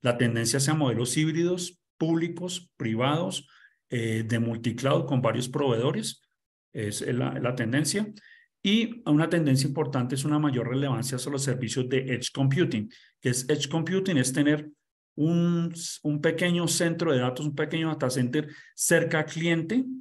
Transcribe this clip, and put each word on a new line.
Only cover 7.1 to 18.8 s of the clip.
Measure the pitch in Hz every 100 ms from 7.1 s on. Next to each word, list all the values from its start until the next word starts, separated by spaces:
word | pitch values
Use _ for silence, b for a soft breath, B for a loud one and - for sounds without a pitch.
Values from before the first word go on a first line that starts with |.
| 123 131 135
la | 120 135
tendencia. | 113 135 156 196 208 B B B B _
Y | 196 214 226 - -
una | 151 165
tendencia | 170 151 131 135
importante | 143 143 131 123 135
es | 151
una | 151
mayor | 151 120 117
relevancia | 131 139 113 131 127
hacia | 143
los | 139
servicios | 135 123 110 131 123
de | 131 131 120
edge | -
computing. | - 135 135 165 113 107 B B B
¿Qué | 135
es | 120 -
edge | 147 -
computing? | 165 160 190 190 160
Es | 127
tener | 139 147 151 151 - _ _ _ -
un, | 151 170 170 170 170 165 - -
un | 151 147
pequeño | 160 165 180 175 165
centro | - 170 165 170
de | 131
datos, | 123 127 151
un |
pequeño | 147 151 165 160
data | 151 135
center | 120 123 143 151 B B
cerca | B